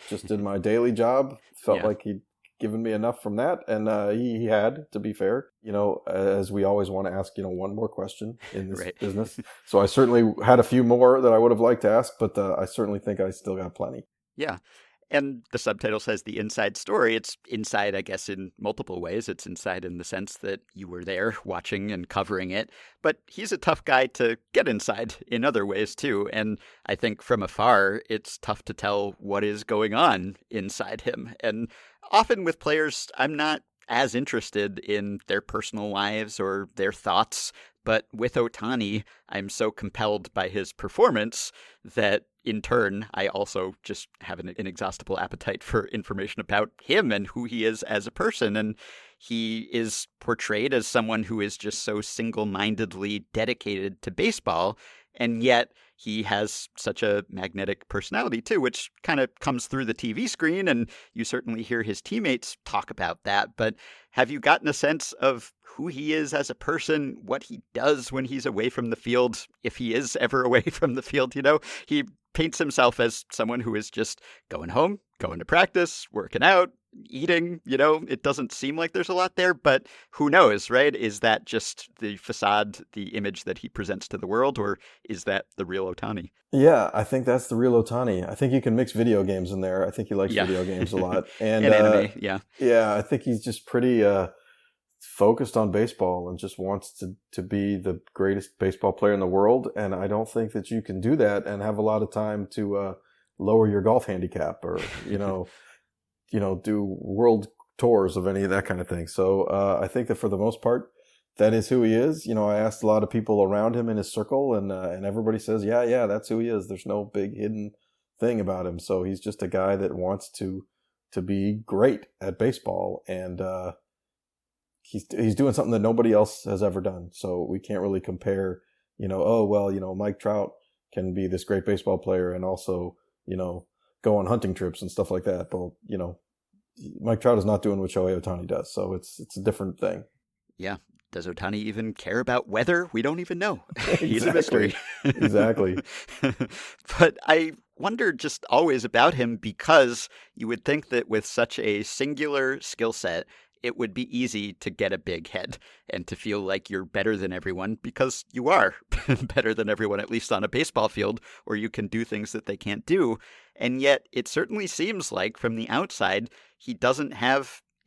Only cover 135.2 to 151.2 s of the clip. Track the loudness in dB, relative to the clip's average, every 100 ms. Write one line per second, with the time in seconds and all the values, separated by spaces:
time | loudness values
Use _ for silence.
135.2 | -2 -4 -4 -8 -8 -12 -10 -8 -8 -10
136.2 | _ _ _ _ _ -20 -18 -8 -2 2
137.2 | 4 4 4 2 2 0 0 0 0 0
138.2 | -4 -6 -4 -6 -4 -6 -4 -6 -10 -18
139.2 | -16 -6 -4 -2 -4 -4 -4 -4 -12 _
140.2 | _ _ _ -12 -10 -10 _ _ _ -12
141.2 | -10 -8 -6 -4 -4 -6 -6 -8 -4 -2
142.2 | 0 0 0 0 2 2 0 0 0 -2
143.2 | -4 -4 -2 -4 -8 -8 -2 0 2 0
144.2 | 2 2 2 2 2 -2 -12 -6 -2 2
145.2 | 2 4 4 4 0 0 -6 -12 -16 -4
146.2 | -2 -2 -6 -8 -16 -18 -6 4 4 4
147.2 | 4 4 4 -6 _ -6 -4 0 -2 -2
148.2 | -4 -8 2 4 4 2 2 4 4 4
149.2 | 0 -2 -8 -6 6 8 8 4 -10 -16
150.2 | -20 -10 -6 -4 -2 -2 0 -2 0 -2